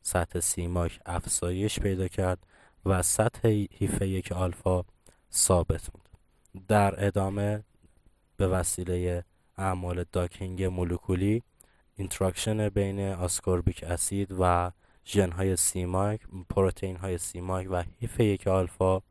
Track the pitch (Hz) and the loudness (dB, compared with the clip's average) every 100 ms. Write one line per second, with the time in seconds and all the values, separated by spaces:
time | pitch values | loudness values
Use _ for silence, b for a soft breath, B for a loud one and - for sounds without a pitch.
0 | - 92 85 90 - - 87 90 85 - | -2 -2 -2 -2 -2 -2 -2 0 -2 -4
1 | - 87 - - 90 92 104 - 101 95 | -6 -6 -2 -4 -2 0 0 0 -2 0
2 | 92 - 92 90 - b b b - 95 | -2 0 0 0 -6 b b b 0 2
3 | 90 - 110 - 113 107 98 - 98 - | 2 2 0 2 2 2 -2 -2 -2 0
4 | 98 95 - 90 92 85 - 92 90 _ | -2 -2 -4 -2 -2 0 0 0 -2 _
5 | b b b - - 92 85 82 - - | b b b 0 4 4 4 -2 -4 -16
6 | _ - _ _ _ 92 92 104 101 92 | _ -20 _ _ _ -20 2 4 4 2
7 | 101 101 98 101 101 107 107 _ - _ | 0 0 -2 0 -2 -2 -8 _ -20 _
8 | _ _ _ _ 95 92 87 - 90 90 | _ _ _ _ 0 2 0 -2 -2 0
9 | 90 87 87 _ _ - 95 92 90 90 | 0 -2 -6 _ _ -6 -4 -2 -4 -4
10 | 87 95 90 - 95 92 92 90 90 87 | -4 -2 -4 -4 -10 -4 -2 -2 -2 -4
11 | - 92 98 110 - _ B B B - | -2 0 2 0 -4 _ B B B -10
12 | 95 - 95 90 - 107 107 98 98 98 | -8 -2 -2 0 -2 0 0 2 0 -2
13 | 98 92 90 - - 90 85 - 85 87 | -4 -2 -2 -2 0 2 2 -2 -4 -2
14 | - 98 98 95 90 87 87 - b b | -2 -2 -4 2 4 4 2 -6 b b
15 | - 101 95 85 95 92 - 92 90 92 | -2 2 2 2 0 2 0 0 -2 0
16 | 101 107 - 92 90 - 95 - 95 90 | 0 -2 -8 -14 -6 2 2 2 -6 -6
17 | 95 87 - 87 90 92 92 90 85 - | -4 -4 -4 -6 -4 -4 -2 -2 -4 -6
18 | 117 - 110 98 - 95 90 - 95 92 | -10 2 2 4 2 2 2 2 2 2
19 | - | 0